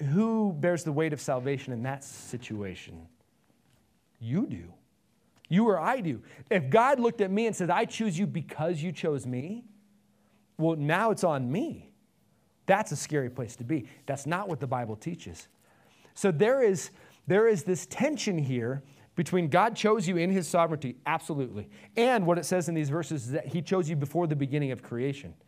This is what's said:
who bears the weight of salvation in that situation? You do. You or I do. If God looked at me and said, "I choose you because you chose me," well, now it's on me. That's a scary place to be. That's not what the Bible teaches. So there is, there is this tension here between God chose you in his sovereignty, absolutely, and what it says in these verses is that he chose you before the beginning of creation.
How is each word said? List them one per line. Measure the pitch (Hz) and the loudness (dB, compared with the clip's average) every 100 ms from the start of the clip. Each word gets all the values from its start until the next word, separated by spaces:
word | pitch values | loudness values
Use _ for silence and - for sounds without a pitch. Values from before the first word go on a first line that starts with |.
| 143 | 0
who | 160 226 226 208 | 2 2 2 0
bears | 156 175 175 | 2 2 0
the | 160 | 0
weight | 143 160 | 0 0
of | 151 | -2
salvation | - 131 127 139 - | -2 -2 -2 -4 -4
in | 120 | -6
that | 127 139 | -6 -8
situation? | - - - 123 - 107 98 90 - 85 82 _ _ _ _ _ _ _ _ _ _ - | -10 -18 -12 -12 -8 -8 -8 -10 -14 -18 -20 _ _ _ _ _ _ _ _ _ _ -14
You | 113 147 254 | -4 -2 -2
do. | 139 85 - _ _ _ _ _ _ - | -6 -12 -20 _ _ _ _ _ _ 0
You | 175 233 | 4 4
or | 185 | 4
I | 165 262 | 2 0
do. | 175 113 - - - | -2 -6 -8 -14 0
If | 196 131 | 0 4
God | 208 247 277 | 6 6 4
looked | 233 226 | 2 2
at | 196 | 0
me | 196 226 | 2 0
and | |
said, | 196 175 | 0 0
"I | 180 | 2
choose | 233 - 220 160 | 0 -2 -2 0
you | 196 | -2
because | 135 147 - 160 170 | -4 -8 -4 -2 -2
you | 170 | -4
chose | 151 170 143 123 | -4 -2 -2 -2
me," | 123 151 226 - - _ _ _ _ _ _ _ - | -6 -6 -8 -12 -20 _ _ _ _ _ _ _ 0
well, | 160 | 0
now | 160 147 170 226 | 2 2 2 2
it's | 190 | 2
on | 180 143 123 | 2 2 0
me. | 160 320 214 - _ _ _ _ _ _ _ - | -2 -4 -8 -16 _ _ _ _ _ _ _ 2
That's | 196 214 | 2 2
a | 143 | -6
scary | - 151 123 | -2 -2 -2
place | - 113 - | -6 -10 -8
to | |
be. | 117 156 107 - - | -4 -4 -6 -14 -8
That's | 135 143 | -6 -2
not | 175 202 | -4 -2
what | 160 | -6
the | 131 | -4
Bible | 127 117 107 | -4 -4 -8
teaches. | - 175 - 82 - _ _ _ _ _ - | -8 -10 -12 -16 -18 _ _ _ _ _ -20
So | - 202 | 0 2
there | 151 208 269 | 4 4 6
is, | 233 190 - - - _ - | 4 4 -2 -14 -20 _ 2
there | 185 226 | 4 6
is | 214 | 4
this | 143 180 - | 0 -2 -4
tension | - 269 285 - 170 | -2 0 0 -2 0
here | 139 127 117 139 - - - - | 0 0 -2 -4 -8 -20 -12 -6
between | 165 185 165 | 0 0 4
God | 175 214 226 | 4 4 2
chose | 214 220 170 | 2 2 2
you | 175 | 2
in | 175 | 2
his | 190 170 | 0 2
sovereignty, | 175 165 151 127 - | 2 2 0 -4 -6
absolutely, | - 160 - 151 127 101 104 - - | -4 -4 -2 -4 -4 -6 -12 -16 -8
and | - 233 247 170 | 2 4 4 4
what | 175 | 2
it | 151 | 2
says | 185 170 | 0 0
in | |
these | 165 147 | -2 0
verses | 156 160 156 117 | -2 -2 -6 -4
is | |
that | 147 139 | -4 -4
he | 170 | -4
chose | 147 190 156 | 0 0 0
you | 160 | -2
before | 139 165 175 | -2 0 0
the | |
beginning | 147 139 147 143 | 0 0 0 -2
of | 123 | -4
creation. | - 120 135 139 87 87 | -6 -4 -4 -4 -10 -18